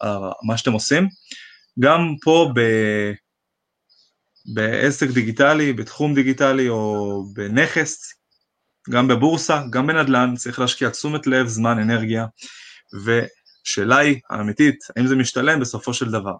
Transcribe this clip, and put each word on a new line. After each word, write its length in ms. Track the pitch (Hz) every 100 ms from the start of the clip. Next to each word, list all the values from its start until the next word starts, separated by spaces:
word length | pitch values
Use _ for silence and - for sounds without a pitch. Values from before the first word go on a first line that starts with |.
על 180 | 107 101 95 - 110
מה 80 | 117
שאתם 160 | -
עושים. 360 | 110 - 160 190 - - - - - _ -
גם 360 | 131 165 170 147
פה 280 | 160 165 160
ב-, 580 | 120 113 110 107 107 104 104 _ _ _ _ _ _ _ _ _ _ _ _ -
בעסק 560 | 110 110 107 135 139 135
דיגיטלי, 600 | 123 113 113 143 156 147
בתחום 420 | 120 110 - 147
דיגיטלי, 540 | 139 131 131 139 135 127
או 560 | 113 107 104 101 101 98
בנכס, 800 | 107 101 117 160 165 151 - - - _ _ _ _ _ _ -
גם 180 | 123 131
בבורסה, 540 | 120 143 165 - 151 131
גם 160 | 123 143
בנדל"ן, 480 | 160 139 123 123 123
צריך 220 | 123 120
להשקיע 320 | 123 - 120
תשומת 360 | - 151 151 147
לב, 200 | 131 120
זמן, 320 | 110 117 117
אנרגיה, 480 | 107 117 110 113 113 - - - - - _ 101
ושאלה 920 | 104 117 113 _ _ _ - - 101 135
היא, 240 | 147 131 -
האמיתית, 540 | 107 104 104 151 127 - 113
האם 100 | 127
זה 100 | 131
משתלם 440 | 123 127 139 160
בסופו 340 | 123 107 -
של 160 | 120 120
דבר? 240 | 110 101